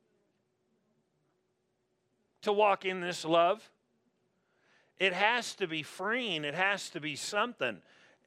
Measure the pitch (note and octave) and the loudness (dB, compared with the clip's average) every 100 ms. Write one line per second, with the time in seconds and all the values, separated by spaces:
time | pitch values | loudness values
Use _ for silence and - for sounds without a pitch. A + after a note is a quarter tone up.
0 | _ _ _ _ _ _ _ _ _ _ | _ _ _ _ _ _ _ _ _ _
1 | _ _ _ _ _ _ _ _ _ _ | _ _ _ _ _ _ _ _ _ _
2 | _ _ _ _ G#3+ G3+ G#3 F#3+ F#3+ F#3 | _ _ _ _ 0 4 4 4 0 -4
3 | F3 E3+ D#3+ E3+ E3+ G#3+ - _ _ _ | -4 -4 2 4 6 2 -6 _ _ _
4 | _ _ _ _ _ _ _ _ _ - | _ _ _ _ _ _ _ _ _ -2
5 | F#3+ F3+ G#3 A#3+ A3 - F3+ D#3+ C#3 - | 0 2 2 2 -4 -6 -6 -6 -8 -6
6 | G3 A#3+ A#3 D#3+ D3 D#3 F#3+ G3 - E3 | -4 -2 -2 -4 -4 0 0 0 -6 -8
7 | D3+ C3+ - G#3 A#3+ - B2+ F2+ - _ | -8 -8 -4 -2 -2 -2 -4 -4 -14 _
8 | - _ | -20 _